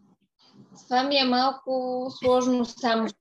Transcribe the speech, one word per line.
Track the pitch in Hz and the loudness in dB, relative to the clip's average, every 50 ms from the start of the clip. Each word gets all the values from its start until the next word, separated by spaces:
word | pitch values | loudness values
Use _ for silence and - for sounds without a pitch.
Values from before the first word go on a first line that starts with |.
| _ _ _ _ _ _ _ _ _ _ _ - - - - - - | _ _ _ _ _ _ _ _ _ _ _ -20 -20 -20 -20 -20 -6
Това | - 247 254 262 | -2 0 0 2
ми | 285 285 | 2 2
е | 277 262 | 2 2
малко | 254 247 247 262 269 269 269 - 254 262 262 254 254 254 254 254 262 262 - | 2 2 2 2 0 0 -4 -6 -6 -4 -4 -4 -4 -4 -6 -6 -8 -6 -2
сложно | 262 254 254 254 247 254 254 247 233 | 0 2 2 4 2 2 0 0 -2
само | - - - - 233 226 226 220 214 | -4 -6 -4 -2 0 0 0 -2 -4
с | - _ | -6 _